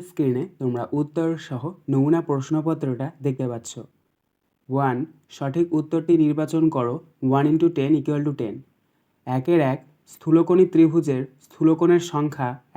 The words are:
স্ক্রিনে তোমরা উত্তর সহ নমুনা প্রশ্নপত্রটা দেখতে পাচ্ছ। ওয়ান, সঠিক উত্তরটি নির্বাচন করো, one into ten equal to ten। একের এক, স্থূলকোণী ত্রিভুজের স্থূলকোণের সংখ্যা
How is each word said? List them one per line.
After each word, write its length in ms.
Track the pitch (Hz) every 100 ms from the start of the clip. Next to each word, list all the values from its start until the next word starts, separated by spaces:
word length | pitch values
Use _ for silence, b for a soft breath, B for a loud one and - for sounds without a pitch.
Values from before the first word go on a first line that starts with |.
| 180
স্ক্রিনে 340 | - 139 123 185 -
তোমরা 220 | 131 123 117 143
উত্তর 300 | 147 170 165 165 -
সহ 140 | 151 151 - -
নমুনা 280 | 135 143 165 160
প্রশ্নপত্রটা 800 | 143 135 156 156 147 143 123 135 - 139
দেখতে 220 | 131 127
পাচ্ছ। 220 | 117 117 - - _ _ _ _ _ _ _ -
ওয়ান, 280 | 135 135 123 160 _ _ -
সঠিক 280 | 139 151 170 156
উত্তরটি 340 | 151 165 165 165
নির্বাচন 400 | 151 151 151 160 160 147
করো, 200 | 120 147 - _ 131 135
one 120 | 147
into 160 | 156 170 165
ten 140 | 139 151
equal 220 | 135 147 147
to 60 | 139
ten। 140 | 113 120 - _ _ _ _ _ -
একের 320 | 127 131 170 139
এক, 80 | 139 - _ _
স্থূলকোণী 540 | - - 160 160 185 185
ত্রিভুজের 480 | 160 165 165 147 131 131 _ _
স্থূলকোণের 580 | - 160 160 175 175 170
সংখ্যা 360 | 147 147 139 127 127 _